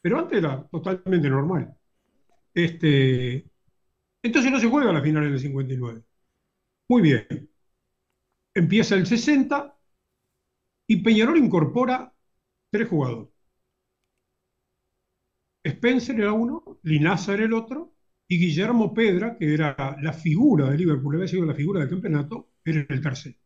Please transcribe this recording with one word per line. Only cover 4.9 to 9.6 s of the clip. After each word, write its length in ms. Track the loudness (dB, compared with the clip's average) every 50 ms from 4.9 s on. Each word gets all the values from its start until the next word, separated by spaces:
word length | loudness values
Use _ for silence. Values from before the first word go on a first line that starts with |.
| 2
la 80 | 2
final 240 | 2 0 0 2 0
en 60 | 0 -2
el 60 | -4
cincuenta 340 | -4 -6 -6 -6 -6 -4 -6
y 40 |
nueve. 260 | -6 -6 -8 -10 -14 _ _ _ _ _ _ _ _ _ _ _ _ _ _ _ _ _ _
Muy 120 | 4 6
bien. 480 | 6 6 4 2 0 _ -12 -12 -12 -18 _ _ _ _ _ _ _ _ _ _ _ _ _ _ _ _ _ _ _ _ _
Empieza 420 | 0 2 4 4 2 2 4 2
el 120 | 2 2
sesenta 720 | 2 0 0 2 2 2 2 2 2 -2 -4